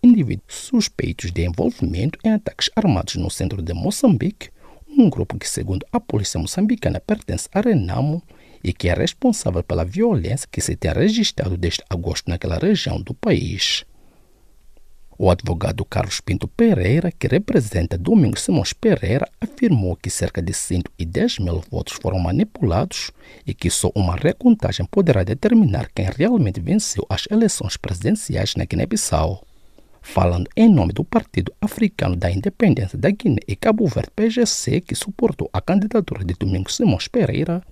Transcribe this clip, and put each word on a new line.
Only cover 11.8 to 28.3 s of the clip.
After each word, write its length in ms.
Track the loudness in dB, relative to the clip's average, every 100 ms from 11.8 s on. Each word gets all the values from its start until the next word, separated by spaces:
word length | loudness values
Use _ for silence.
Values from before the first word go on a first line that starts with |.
| -6
agosto 400 | -6 -4 -6 -4
naquela 300 | -4 -2 -2
região 420 | 0 0 0 -4
do 140 | -6
país. 720 | -6 0 0 0 -4 -4 -4 -8 -20 -20 _ _ _ -20 -20 -20 -20 -20 -20 -20 0
O 140 | 2
advogado 560 | 2 0 -2 -2 -4 -6
Carlos 340 | -4 -4 -6
Pinto 280 | -4 -4 -4
Pereira, 640 | 2 4 4 4 2 0
que 160 | -2 0
representa 680 | 0 2 0 2 -2 -2 -2
Domingos 440 | 4 4 4 2
Simões 320 | 0 0 0
Pereira, 560 | -2 0 2 0 0 -2 -6
afirmou 560 | -10 0 2 2 2 -2
que 140 | -6
cerca 320 | -4 -4 -4
de 120 | -4
cento 360 | -6 -4 -4 -4 -6
e 80 | -4
dez 320 | 0 -2 0
mil 260 | -2 -2 -4
votos 240 | -8 -8 -6
foram 160 | -4 0
manipulados 920 | 0 0 -2 0 0 0 -2 -6 -12 -14 -20 -14 -10
e 80 |
que 160 | -4 -2
só 220 | 0 -2
uma 220 | 0 0 2
recontagem 720 | 0 2 4 4 2 -4 -2
poderá 360 | 0 2 2
determinar 680 | 2 0 2 4 4 2 -4
quem 160 | -4 -4
realmente 500 | 0 2 2 2 0
venceu 460 | 0 0 0 -6 -4
as 200 | -6 0
eleições 480 | 2 2 0 -6 -6
presidenciais 800 | -6 -2 0 -2 -2